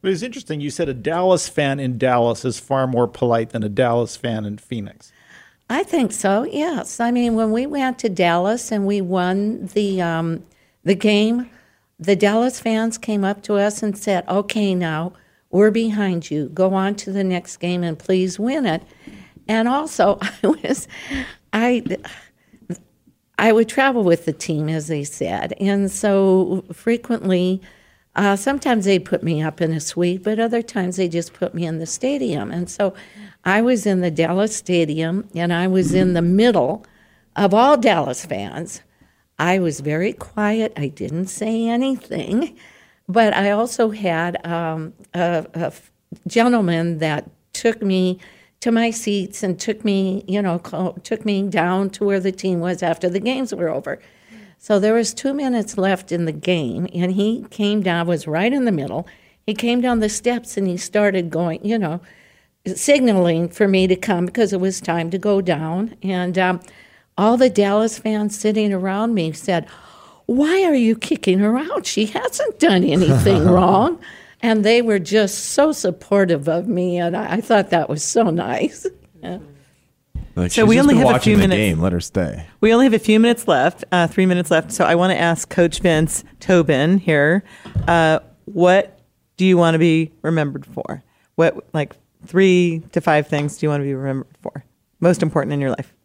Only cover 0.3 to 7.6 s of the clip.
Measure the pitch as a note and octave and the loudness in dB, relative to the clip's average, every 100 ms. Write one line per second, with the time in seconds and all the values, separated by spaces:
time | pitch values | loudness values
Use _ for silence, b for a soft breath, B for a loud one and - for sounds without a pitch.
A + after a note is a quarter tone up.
0.3 | A#3+ - D3+ D3 - D#3+ C3 C3+ E3 F#3 | -12 -10 -8 -8 -6 -6 -4 -4 0 4
1.3 | F3+ - - C#3+ C#3 C3+ B2 C3 B2 A#2 | 2 2 -2 -2 0 -4 0 2 4 2
2.3 | A#2 C3+ A#2 - C3+ C3 A#2+ A#2+ - B2 | 0 -4 -6 -2 0 0 2 0 0 0
3.3 | A#2 A2+ - G#2+ G2+ B2+ A#2 A#2 - A#2+ | 2 0 -4 -4 0 2 2 -2 -4 -6
4.3 | A2 G#2 G#2 _ A#2+ G2 - - b b | -6 -6 -10 _ -10 -10 -16 -20 b b
5.3 | b b b _ B3+ G4 E4+ A#3 - G3+ | b b b _ -4 -2 0 0 0 0
6.3 | G3 D4+ - D#4 C#4+ - - A#3 B3 A#3+ | 0 0 -4 -4 -4 -8 -4 -2 0 0
7.3 | A3 A3 A3 | 0 0 0